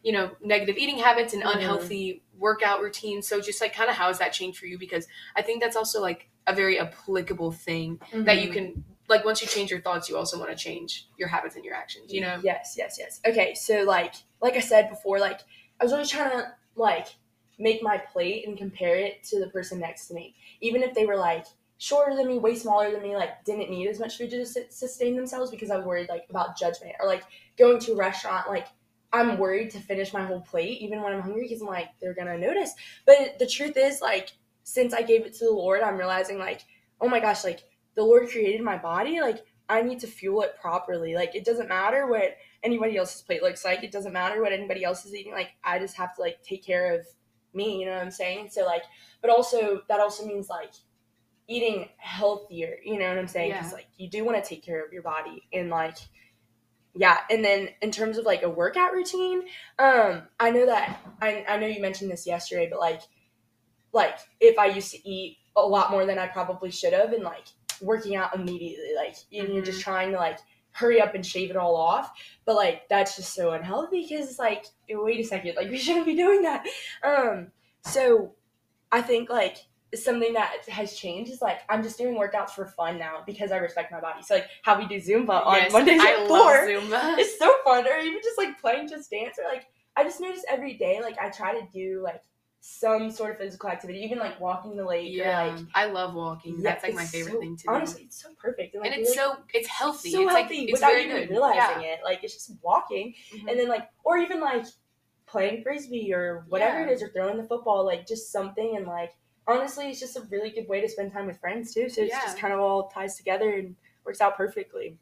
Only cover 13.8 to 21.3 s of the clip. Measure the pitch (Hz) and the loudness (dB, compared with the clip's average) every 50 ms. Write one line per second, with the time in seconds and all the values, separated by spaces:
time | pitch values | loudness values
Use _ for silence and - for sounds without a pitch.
13.8 | 196 196 185 175 175 170 - - _ _ _ _ 233 247 247 254 240 - 226 214 | 4 4 4 2 0 -2 -8 -16 _ _ _ _ 0 0 0 0 2 8 8 8
14.8 | 202 214 - - - 196 196 196 202 185 180 - - _ - - _ _ _ _ | 8 6 -4 -6 -2 0 2 2 2 0 -2 -6 -14 _ -20 -20 _ _ _ _
15.8 | 240 240 269 294 285 285 285 294 285 269 254 240 - - - _ _ _ _ 226 | 2 2 2 0 0 -2 -2 0 0 0 0 -2 -4 -8 -12 _ _ _ _ 2
16.8 | 226 208 175 - - - - _ _ _ _ _ _ _ _ - 214 220 220 220 | 2 2 2 0 -4 -10 -18 _ _ _ _ _ _ _ _ 0 0 0 2 2
17.8 | 226 208 208 190 - - _ 185 175 180 208 220 208 208 202 190 196 190 - - | 0 -2 -2 -2 -4 -6 _ -2 -2 -2 -2 -6 -8 -10 -10 -8 -10 -10 -6 -2
18.8 | 185 175 175 185 202 196 - - - - 214 196 185 185 - 190 180 - 190 180 | 2 2 2 2 2 -2 -6 -10 -8 -4 -2 -2 -2 -2 -6 -8 -8 -6 -8 -8
19.8 | 170 165 - - - - 175 - - - _ _ _ - - _ 220 233 226 254 | -8 -8 -10 -14 -16 -14 -14 -14 -14 -16 _ _ _ -20 -16 _ -4 -2 0 0
20.8 | 254 247 247 233 214 208 202 196 180 170 | 0 2 2 2 2 2 2 2 2 0